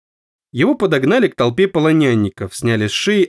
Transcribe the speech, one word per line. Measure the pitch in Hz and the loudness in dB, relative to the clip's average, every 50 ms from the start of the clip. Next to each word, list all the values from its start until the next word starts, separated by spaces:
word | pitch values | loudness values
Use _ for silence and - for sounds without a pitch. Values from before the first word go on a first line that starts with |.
| _ _ _ _ _ _ _ _ _ _ | _ _ _ _ _ _ _ _ _ _
Его | - 120 160 262 302 | -4 -2 0 0 0
подогнали | - 202 170 - 135 131 151 220 233 208 - | 0 0 0 0 0 0 2 2 2 0 0
к | - | 0
толпе | - 120 123 120 180 196 190 | 0 -2 -2 0 0 0 0
полонянников, | - 160 156 160 156 160 147 131 117 107 104 95 - - 101 92 - | 0 0 0 2 2 2 2 2 2 0 0 -2 -4 -8 -12 -12 -10
сняли | - 127 120 113 107 107 | -6 -4 -2 -2 0 -2
с | 101 | -2
шеи | - - - 196 214 202 175 | -4 -4 -2 0 2 2 0